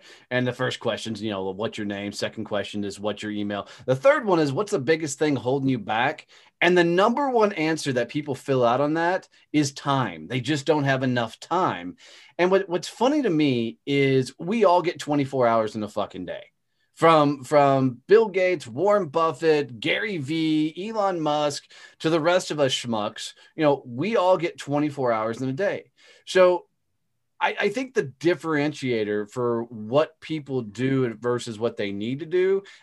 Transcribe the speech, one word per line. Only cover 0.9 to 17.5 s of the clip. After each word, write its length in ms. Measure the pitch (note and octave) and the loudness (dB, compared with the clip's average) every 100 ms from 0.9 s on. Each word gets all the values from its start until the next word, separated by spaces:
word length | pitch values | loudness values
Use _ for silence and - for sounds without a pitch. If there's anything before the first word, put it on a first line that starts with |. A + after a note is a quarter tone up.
| G2+ A#2 G2+ | -4 -6 -6
you 100 | A2 | -4
know, 180 | G2 F#2+ | -4 -6
"What's 260 | F#2+ A2 A2 | -6 -6 -6
your 80 | G#2 | -8
name?" 280 | G2 G2+ | -6 -8
Second 320 | G2+ G#2+ A2+ G#2 | -6 -8 -8 -6
question 400 | G#2 G2 G#2 G2+ | -6 -4 -6 -8
is, 120 | G2 | -6
"What's 240 | G#2 G#2 | -8 -6
your 100 | G#2+ | -8
email?" 340 | G#2 G#2 G2+ - - - | -6 -4 -6 -8 -10 -4
The 100 | C3 | 2
third 300 | C4+ D4+ G#3+ | 2 2 2
one 140 | E3+ | 2
is, 140 | D3 | 2
"What's 180 | C3+ G#3 | -2 -2
the 80 | G3 | -2
biggest 400 | C3+ D#3+ D#3 - | 0 0 -2 -2
thing 160 | D3+ C3+ | 0 0
holding 340 | A#2 C#3 C3+ | 0 0 0
you 100 | B2 | -2
back?" 480 | F#2+ A2 C3+ D#3 - - _ _ | -2 0 0 -2 -14 -20 _ _
And 160 | E3+ F3+ | 4 4
the 60 | |
number 460 | E3+ F3 G#3+ A#3+ C#4 | 4 4 2 2 0
one 220 | A#3+ G#3 | 2 2
answer 380 | G#3 D#3 D#3+ C#3+ | 2 -2 0 0
that 140 | B2+ A#2 | 0 -2
people 280 | D3 D3 C3+ | -4 -6 -6
fill 280 | - C3 | 0 2
out 180 | A#2 B2+ | 4 2
on 120 | D3 | 0
that 340 | D#3+ E3+ F#3 - _ _ | 0 0 -2 -6 _ _
is 220 | D3+ C#3 | 0 0
time. 540 | - C#3+ C3+ A2+ D#2+ D2+ | -2 0 0 0 -6 -6
They 120 | B2+ | -6
just 260 | A#2 D3+ D3+ | -2 -2 0
don't 200 | D3+ C#3 | 2 2
have 180 | C3+ | 2
enough 360 | C3 B2 A2+ - | 0 0 -2 -8
time. 580 | - E3+ E3 F2+ F2 E2 - - - - | -4 0 0 -2 -8 -14 -20 -20 -16 -2
And 140 | F3+ | 2
what, 180 | F#3+ G3 | 2 0
what's 180 | F3 - | -6 -6
funny 340 | - B3 D4+ | -2 0 2
to 60 | B3 | 0
me 500 | D#3 D3 A#2+ A2+ - - | 2 2 0 -2 -6 -2
is 480 | C#3 C#3 C3+ C3 - | 2 2 2 0 -6
we 240 | E3+ A#3 | -4 2
all 180 | F#3+ F3 | 4 4
get 180 | E3 D3 | 2 -4
twenty-four 460 | D3 D3 C3+ C3+ A#2 | -2 -2 0 2 4
hours 300 | A2+ A2 A2 | 4 0 -4
in 80 | |
a 60 | G#2 | -6
fucking 360 | G#2+ F#2+ F#2+ F2 | -6 -6 -8 -10
day. 200 | D#2+ - _ _ _ _ | -12 -14 _ _ _ _
From, 500 | - E3 D#3 D3 C#3 | 2 4 6 4 0
from 580 | B2+ | 2